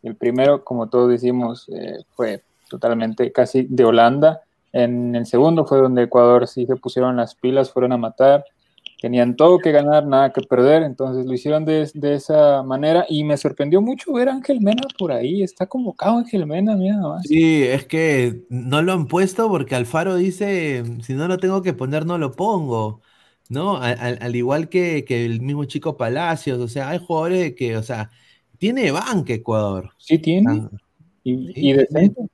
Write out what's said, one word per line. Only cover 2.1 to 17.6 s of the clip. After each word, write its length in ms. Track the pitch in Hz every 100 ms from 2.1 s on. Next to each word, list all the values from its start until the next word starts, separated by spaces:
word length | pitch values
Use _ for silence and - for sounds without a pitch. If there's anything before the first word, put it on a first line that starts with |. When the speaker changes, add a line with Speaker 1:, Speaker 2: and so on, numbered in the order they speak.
Speaker 1:
fue 280 | - 113 98 _ _ _
totalmente 640 | - 120 117 113 110 123
casi 340 | - 120 131 131
de 160 | 131 117
Holanda. 560 | 117 117 139 156 156 _ _ _
En 400 | 123 120 123 120
el 100 | 120
segundo 400 | 113 120 151 165
fue 140 | 143 135
donde 240 | 131 123
Ecuador 440 | 120 123 120 123 123
sí 200 | - 123
se 100 | 127
pusieron 400 | 123 131 127 123
las 180 | 117
pilas, 380 | _ 127 135 135
fueron 200 | - 123
a 40 | 123
matar. 480 | 113 - 135 143 - _ _ _ - _
Tenían 360 | 120 123 120 120
todo 220 | 160 180
que 120 | 170
ganar, 340 | 147 147 151 147
nada 260 | 135 135
que 80 | 135
perder, 400 | 135 123 127 156
entonces 440 | 156 127 131 127 127
lo 80 |
hicieron 320 | 127 147 151 156
de, 240 | 156 147
de 220 | 151 143
esa 480 | 143 - 156 147 139
manera, 420 | 131 135 151 175 -
y 160 | 151
me 140 | 151 143
sorprendió 460 | 151 135 143 185
mucho 320 | 226 269 -
ver 160 | 254 247
a 20 |
Ángel 300 | 262 262 262
Mena 200 | 202 226 262 -
por 140 | 175
ahí, 300 | 123 123 190
está 240 | 185 _ 190
convocado 500 | 254 240 - 196 233
Ángel 300 | 240 208 151
Mena, 280 | 160 208
mira 220 | 208 185 208
nomás. 260 | 165 160 180
Speaker 2:
Sí, 380 | 156 165 156